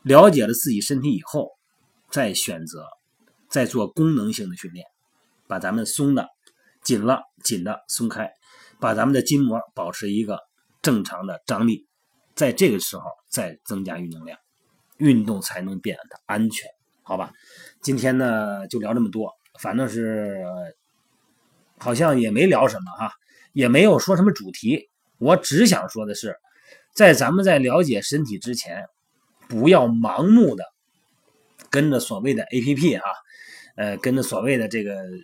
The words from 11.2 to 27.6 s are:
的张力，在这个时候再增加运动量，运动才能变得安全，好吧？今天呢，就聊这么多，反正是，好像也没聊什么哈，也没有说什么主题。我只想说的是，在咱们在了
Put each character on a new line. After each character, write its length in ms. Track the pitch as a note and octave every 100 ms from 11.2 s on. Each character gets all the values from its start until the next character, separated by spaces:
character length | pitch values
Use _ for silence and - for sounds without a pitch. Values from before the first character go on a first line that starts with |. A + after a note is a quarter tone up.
| F#2+
的 160 | E2+ -
张 220 | G#2 A2+
力， 200 | G#2 _ _ _ _ _
在 180 | - C#3
这 200 | A#2+ F#3
个 80 | G2
时 160 | - F#2
候 80 | D2+ - _
再 300 | - F#2 D#2+ -
增 180 | G2
加 140 | F#2+ E2+
运 140 | F2
动 120 | D#2+ D#2+
量， 120 | E2 _ _ _ _ _ _
运 280 | D3+ A#2+ G#2+
动 160 | G2+
才 200 | - F2+
能 180 | F#2+ F#2+
变 180 | G#2+ F2 -
得 100 | - -
安 240 | G#2 A2
全， 200 | - - _ _ _
好 160 | - F#2+
吧？ 140 | F#2 _ _ - - _
今 160 | - C3+
天 200 | B2+ C3
呢， 500 | B2+ A2 G#2+ G2+ F#2+
就 120 | A#2+
聊 140 | G#2+
这 80 | A#2
么 80 | A2
多， 220 | G#2+ G#2+ - _ -
反 160 | G#2+ A2+
正 140 | B2+
是， 540 | A2+ A2+ G#2+ G#2 G2 F2+ F2+ F2 _ _ _ _ _ _ _ _ _ _ _
好 160 | B2 A#2
像 240 | E3 C3+
也 100 | A2+
没 160 | G#2 F#3
聊 220 | C3+ B2+
什 100 | G#2
么 140 | - -
哈， 140 | A2 - _ _ _
也 140 | C#3+ B2+
没 140 | C3
有 160 | G#3 C#3+
说 180 | - F3+
什 60 |
么 100 | G3+
主 200 | E3 F#2+
题。 380 | - A2 D#3 - _ _ _
我 180 | B2+ F3+
只 300 | - C#3+ A#3
想 240 | E3 F#2
说 160 | A2 G#2+
的 80 |
是， 220 | G#2 A2 - _ _ _ - _
在 200 | - G3+
咱 180 | C3 B2
们 100 | F3+
在 140 | F#3+
了 240 | D3+